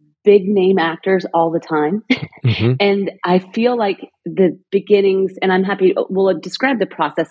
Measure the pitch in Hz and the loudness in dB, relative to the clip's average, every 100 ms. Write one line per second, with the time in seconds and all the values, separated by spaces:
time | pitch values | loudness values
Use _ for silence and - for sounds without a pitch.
0 | _ _ - 202 190 202 185 190 165 165 | _ _ 2 4 4 0 2 2 0 -4
1 | 196 190 175 170 165 165 - 156 151 202 | -2 -2 0 -2 0 -2 -4 -2 -2 -4
2 | - 254 - - 123 107 110 131 202 202 | -4 -4 -4 -4 -2 0 0 2 0 0
3 | 196 - 175 185 185 - 240 240 208 180 | -2 -6 0 0 0 -2 0 0 -2 -4
4 | - _ - 160 185 - _ 196 190 202 | -10 _ -10 0 0 0 _ -4 2 2
5 | 196 190 190 190 185 185 190 196 185 - | 4 0 -2 -2 0 0 0 2 0 2
6 | - 190 196 185 180 - 262 254 185 - | -2 0 0 -2 -6 -4 -2 0 -4 -4
7 | 151 - 160 | -6 -4 -4